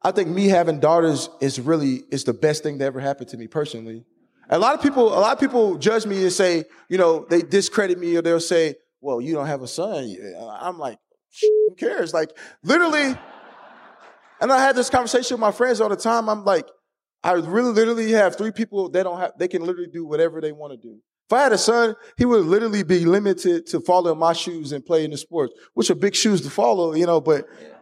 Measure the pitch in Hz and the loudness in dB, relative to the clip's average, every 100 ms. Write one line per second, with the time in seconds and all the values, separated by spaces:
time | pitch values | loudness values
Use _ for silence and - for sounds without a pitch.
0 | 175 190 170 180 196 185 165 151 147 170 | -2 -2 -2 0 4 4 2 2 2 4
1 | 165 139 - - 135 131 127 160 143 127 | 2 0 -4 -4 -4 -4 -2 0 0 -2
2 | - 139 - 117 156 151 151 143 139 131 | -6 -6 -4 0 0 0 -4 -4 -6 -4
3 | 139 139 127 120 110 156 147 117 113 113 | -6 -6 -10 -16 -10 -8 -8 -10 -14 -18
4 | _ _ _ _ - 165 226 302 285 277 | _ _ _ _ -2 2 2 2 0 4
5 | 226 185 214 269 269 254 208 165 156 226 | 4 4 2 2 0 2 2 2 0 0
6 | 208 196 185 180 185 170 151 - - 185 | -2 -2 0 2 2 2 -4 -16 -4 2
7 | 170 160 - 170 156 196 190 - 196 180 | 4 2 2 0 2 0 0 -2 0 -2
8 | 170 170 170 165 165 165 160 139 _ _ | 0 0 2 0 2 0 0 -4 _ _
9 | 139 120 131 160 143 143 123 - 196 165 | -6 -6 -4 -4 -4 -6 -8 -8 -6 -6
10 | 123 90 101 87 113 107 180 175 143 104 | -8 -12 -14 -16 -14 -10 -10 -8 -10 -12
11 | _ _ _ - 427 427 427 370 466 - | _ _ _ 0 2 4 2 0 -4 -4
12 | 165 160 156 - - - 156 311 339 302 | -4 -2 -4 -8 -20 -10 0 2 2 0
13 | 277 254 - - - - - - - - | -2 -4 -12 -20 -20 -20 -20 -20 -20 -20
14 | - _ _ - 233 262 269 254 240 254 | -20 _ _ -6 0 4 4 2 0 0
15 | 240 247 254 240 214 202 247 220 214 196 | 0 -2 -2 -2 0 0 0 0 0 -2
16 | 226 233 220 214 196 180 - - _ _ | -2 -2 -2 -2 0 0 -2 -20 _ _
17 | _ _ 165 180 160 208 247 214 226 233 | _ _ 0 0 0 0 2 2 0 0
18 | 220 220 190 185 220 214 220 202 180 175 | 0 2 2 0 -6 -4 -6 -4 -2 -2
19 | 185 175 180 - 180 180 170 175 170 160 | -2 -4 -6 -4 -4 -4 -4 -6 -8 -10
20 | 160 151 165 160 151 151 147 123 113 107 | -6 0 0 -2 -8 -8 -16 -18 -20 -20
21 | _ _ - 240 277 208 - 233 233 214 | _ _ -2 2 4 2 2 2 2 -2
22 | - - 247 233 160 196 226 208 165 180 | -10 -2 2 4 4 2 0 -2 0 2
23 | 165 196 202 180 185 170 165 160 170 180 | 4 2 2 -2 0 -2 -2 -6 0 2
24 | 175 156 165 165 - 170 143 143 - 160 | 2 0 0 0 -4 -8 -8 -10 -2 0
25 | 156 143 - 170 127 - - - 220 156 | 0 -8 -8 -4 -4 -6 -10 -4 0 2
26 | 202 196 220 190 139 165 233 202 170 156 | 0 2 2 0 -2 0 2 2 0 0
27 | 170 160 147 143 - - - - | 2 2 2 0 -2 -18 -20 -18